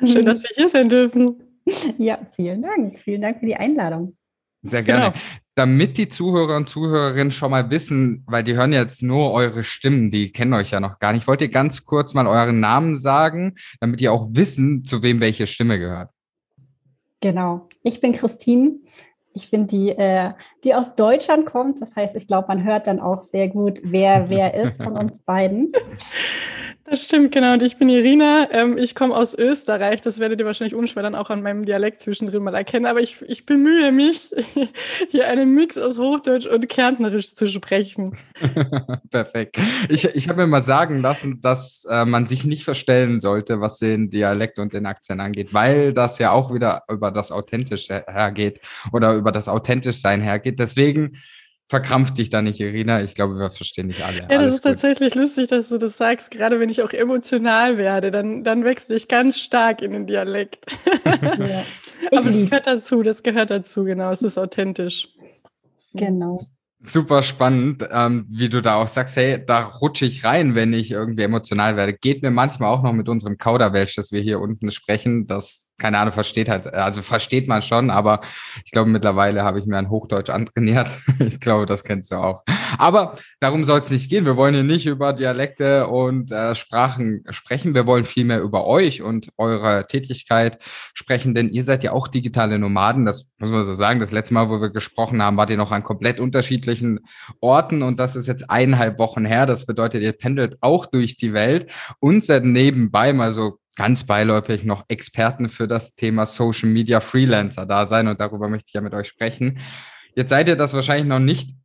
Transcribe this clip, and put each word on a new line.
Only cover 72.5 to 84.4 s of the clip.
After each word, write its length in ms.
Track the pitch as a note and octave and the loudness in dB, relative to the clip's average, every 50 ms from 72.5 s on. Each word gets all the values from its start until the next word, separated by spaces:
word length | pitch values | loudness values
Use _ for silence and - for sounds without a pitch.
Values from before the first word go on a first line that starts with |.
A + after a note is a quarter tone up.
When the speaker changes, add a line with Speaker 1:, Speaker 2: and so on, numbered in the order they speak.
| - - A2+ G#2 | 0 -2 0 0
Speaker 3:
auch 120 | B2+ C3 C3 | 0 2 2
noch 100 | A#2+ A#2 | 0 0
mit 160 | A2 G2 A#2 | 0 -2 -2
unserem 280 | A#2 A2 G#2 G#2 G2+ | -4 -4 -4 -6 -6
Kauderwelsch, 580 | - - A2+ A#2 B2 A2+ G2 G2 G2 G2 - - | -2 0 0 2 4 2 2 2 2 0 0 -4
das 180 | G#2 G2 - G2+ | -8 -8 -6 -4
wir 80 | G#2 | -4
hier 180 | G2+ G#2+ G#2+ F#2+ | -2 -2 -2 -4
unten 320 | G2+ A2 A2 A2 A2+ G#2 | -4 -6 -6 -6 -6 -8
sprechen, 560 | - - _ - A2 G#2 - B2 A#2+ A#2 G2+ | -8 -6 _ -4 -2 -2 0 -2 -2 -2 -2
das, 420 | - F#2+ G2+ - - - - _ _ _ - | -4 -6 -6 -6 -8 -12 -14 _ _ _ -4
keine 180 | - G#2+ G#2 | -2 0 2
Ahnung, 160 | G#2 G#2+ G#2+ - | 2 0 0 0
versteht 340 | A2 G#2 - - A2 A2 | -2 -4 -4 -2 -2 -2
halt, 200 | A2+ G#2 F#2 F#2 | 0 -2 -4 -4
also 340 | - - F#2+ F#2+ G2 G2 G2+ | -6 -4 -2 -2 -2 -4 -6
versteht 460 | G2 - A#2 A2 - - B2+ C3 C3 C3+ | -6 -2 -2 -2 -2 0 -2 -2 0 0
man 120 | A2 G#2 - | -2 -2 0
schon, 260 | - A#2 A#2 C3 A#2 | 0 0 0 2 2
aber 320 | F#2+ G#2 G#2 G#2+ G#2+ G#2 - - - - - - - G2+ - | 2 2 4 2 2 0 -2 -10 -16 -16 -18 -16 -18 -18 -10
ich 80 | - | -2
glaube, 180 | - A2+ A2 A2+ | 0 2 2 2
mittlerweile 540 | A2 G#2 G#2 G#2 F#2+ G2 G2+ G2+ G#2 G2+ G2+ | 2 2 2 2 2 2 2 2 2 0 0
habe 160 | G2 F#2 G2+ | 0 -2 -2
ich 60 | F#2+ | -4
mir 120 | G#2+ G2 | -2 -2
ein 120 | G2 G2 F#2+ | -2 -2 -2
Hochdeutsch 400 | A2 G#2+ - - G#2+ G2 G2 - | -4 -4 -4 -4 -4 -4 -4 -4
antrainiert. 600 | - G#2+ A#2 - - A#2 A#2 G#2+ A#2 B2+ A#2+ - - | -4 -4 -4 -4 -2 0 0 2 2 2 0 -2 -6
<laughs> 260 | - - - C3 - | -8 -2 -2 0 0
Ich 200 | B2 A2 - - | 0 -2 -2 -2
glaube, 260 | - A#2+ G#2+ G#2+ G#2 | 0 2 2 2 2
das 180 | F#2 G2+ G2+ - | 0 -4 -4 -4
kennst 280 | - G2+ F#2+ F2+ - | -6 -6 -6 -6 -8
du 40 | F#2 | -6
auch. 280 | F2+ F#2 F#2+ F#2 - - - F#3 - - - - | -4 -4 -4 -4 -4 -4 -4 -4 -4 -4 -4 0
Aber 360 | - C#3 E3+ F#3+ G#3+ F3+ - - - - - _ - | 2 4 4 4 4 2 0 -6 -16 -20 -16 _ -2
darum 240 | C#3 C3+ D3 D#3+ D3+ | -2 0 0 0 2
soll's 240 | D3 D3 D3 C#3+ - | 2 2 2 2 0
nicht 200 | C3+ C3 C3 - | -2 -2 -2 0
gehen. 160 | F3+ G#3 E3+ | 0 0 2
Wir 120 | C#3 B2+ | 2 4
wollen 160 | B2+ | 4